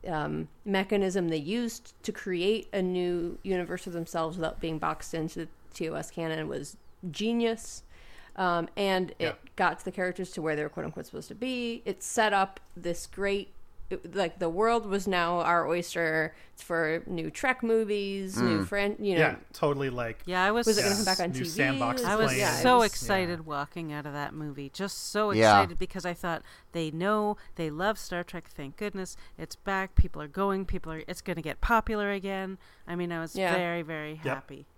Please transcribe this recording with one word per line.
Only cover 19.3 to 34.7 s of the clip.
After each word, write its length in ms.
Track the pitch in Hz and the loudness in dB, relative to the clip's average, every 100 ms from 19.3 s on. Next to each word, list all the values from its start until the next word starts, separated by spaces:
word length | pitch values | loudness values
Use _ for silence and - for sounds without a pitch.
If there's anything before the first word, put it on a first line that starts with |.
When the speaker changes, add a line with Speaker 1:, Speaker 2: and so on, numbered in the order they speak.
| - - | 2 -12
Speaker 2:
totally, 380 | - 151 139 135 | 0 2 2 -2
like, 300 | 123 117 113 - | -2 -4 -6 -2
Speaker 4:
Yeah, 180 | 185 | 2
I 80 | 190 | 4
was 160 | 226 226 | 4 4
Speaker 1:
Was 100 | 208 | 4
it 40 | |
gonna 100 | 202 | 4
Speaker 2:
yes, 60 | 202 | 2
Speaker 1:
come 60 | 190 | 2
back 140 | 185 | 2
on 120 | 175 | 0
Speaker 2:
new 80 | 127 | -2
Speaker 1:
T 40 | |
V? 60 | 127 | -2
Speaker 2:
sandbox 540 | 160 135 135 117 127 | 2 2 2 0 0
Speaker 4:
I 120 | 127 214 | 0 4
was 220 | 220 202 | 4 4
Speaker 1:
Yeah, 180 | 196 147 | 2 4
it 60 | |
Speaker 4:
so 160 | 247 240 | 8 8
Speaker 2:
planes. 160 | 214 | 6
Speaker 4:
excited 460 | - - 196 180 175 | 2 2 2 2 -2
Speaker 2:
Yeah. 60 | 156 | -4
Speaker 4:
walking 460 | 143 147 175 160 | -4 -4 -6 -6
out 140 | 147 147 | -6 -6
of 80 | |
that 200 | 143 143 156 | -6 -6 -6
movie. 340 | 151 143 139 | -8 -8 -10
Just 400 | - 196 - - | -6 -6 -6 -4
so 220 | 208 214 | 0 2
Speaker 3:
Yeah. 280 | 110 110 101 | 6 10 10
Speaker 4:
excited 200 | 92 85 | 8 2
because 260 | 95 190 175 | -4 -4 -6
I 80 | |
thought, 300 | 175 180 165 - - - | -4 -4 -4 -8 -20 -8
"They 200 | 170 160 | -4 -2
know, 440 | 156 190 214 208 208 - - | 0 2 4 2 -2 -8 -4
they 160 | 160 | -4
love 260 | 151 202 214 | 0 0 0
Star 260 | - 175 | -4 -6
Trek. 240 | 175 175 - | -6 -10 -12
Thank 300 | - 139 147 | -12 -12 -8
goodness 400 | 208 190 185 - - - | -6 -6 -8 -10 -16 -12
it's 160 | 160 - | -12 -8
back. 400 | - 190 190 - | -2 -2 4 6
People 260 | 175 151 | 6 4
are 60 | 151 | -8
going. 380 | 165 196 196 190 | -2 0 0 -2
People 260 | 185 160 | -4 -4
are, 80 | 160 156 | -10 -8
it's 140 | 180 | -10
gonna 200 | - 170 | -6 -4
get 180 | 156 - | -4 -2
popular 520 | - 233 214 214 202 | 4 4 2 -2 -2
again." 480 | 202 190 190 190 190 - - - | -2 -4 -6 -6 -10 -16 -20 -8
I 80 | 175 | -4
mean, 160 | 175 | -4
I 80 | 170 | -4
was 160 | 165 - | -6 0
Speaker 1:
Yeah. 200 | 185 170 | 2 2
Speaker 4:
very, 260 | 175 170 | 0 -2
very 400 | 160 160 151 156 | -4 -8 -8 -6
Speaker 2:
Yep. 120 | 143 135 | -4 -4
Speaker 4:
happy. 300 | - 139 - | -8 -18 -18